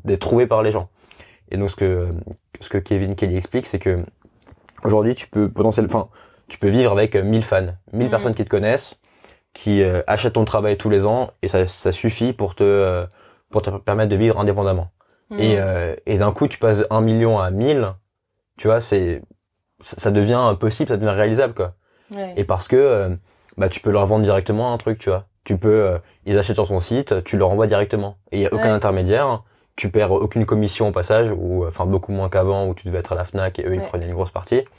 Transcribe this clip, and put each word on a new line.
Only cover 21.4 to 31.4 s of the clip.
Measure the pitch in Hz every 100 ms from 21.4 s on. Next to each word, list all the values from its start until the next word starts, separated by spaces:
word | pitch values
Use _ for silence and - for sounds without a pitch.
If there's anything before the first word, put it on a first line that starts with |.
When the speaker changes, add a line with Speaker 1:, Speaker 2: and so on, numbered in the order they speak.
| 135
Speaker 1:
quoi. | 110 92 - _ _ _
Speaker 2:
Ouais. | 202 190 180
Speaker 1:
Et |
parce | 95 92 -
que, | 127
euh, | 139 113 95 87 - _ _ -
bah, | 95
tu | -
peux | -
leur | 101 98
vendre | 107
directement | 104 98 92 107 123
un | 120
truc, | - 107
tu | -
vois. | 92 95 _
Tu | - 95
peux, | 107 107 101
euh, | 87 - _ -
ils | 101
achètent | 98 110
sur | 95
ton | 95
site, | 90 117 139 95
tu | 90 104
leur | 92
envoies | 101 110
directement. | 104 104 110 101 - _
Et | 98
il |
y | 98
a |
aucun | - 113
Speaker 2:
Ouais. |
Speaker 1:
intermédiaire, | 107 101 95 92 110 139 113 - _ _ -
tu | 104
perds | 104 104
aucune | 95 107 113 110
commission | 107 104 - 107
au |
passage, | 95 92 110 117
ou, | 95